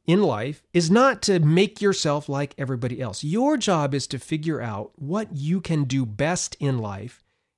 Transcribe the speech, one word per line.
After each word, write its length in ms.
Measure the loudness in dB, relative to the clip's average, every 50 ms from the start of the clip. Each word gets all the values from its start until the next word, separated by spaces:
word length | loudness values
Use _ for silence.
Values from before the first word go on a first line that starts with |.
| _
in 180 | 2 4 4 4
life 400 | 2 0 -2 -4 -6 -8 -12 _ _
is 180 | -2 0 4 4
not 320 | 6 6 6 4 2 2 0
to 160 | 2 4 4
make 420 | 4 4 6 4 4 2 0 0
yourself 480 | 0 0 2 2 0 0 -2 -2 -2 -4
like 260 | -4 -4 -4 -6 -6
everybody 440 | -8 -6 -6 -4 -4 -4 -6 -4 -6
else. 220 | -8 -8 -8 -8 -6
Your 340 | -2 0 2 2 2 2
job 360 | 2 2 2 2 2 2 0 -2
is 140 | -2 -4
to 120 | -4 -8 -10
figure 420 | -6 -6 -6 -4 -2 -4 -4 -4
out 300 | -4 -6 -6 -8 -8 -10 _
what 400 | _ -8 -4 -4 -4 -4 -6 -8
you 240 | -6 -2 0 -2 -2
can 240 | 0 -2 0 0 0
do 220 | 0 0 0 0
best 500 | -2 -2 -2 -2 0 0 -2 -4 -8 -6 -4
in 180 | -2 -2 -2
life 440 | -2 -4 -6 -8 -10 -12 -14 -16 _ _ _ _ _ _ _ _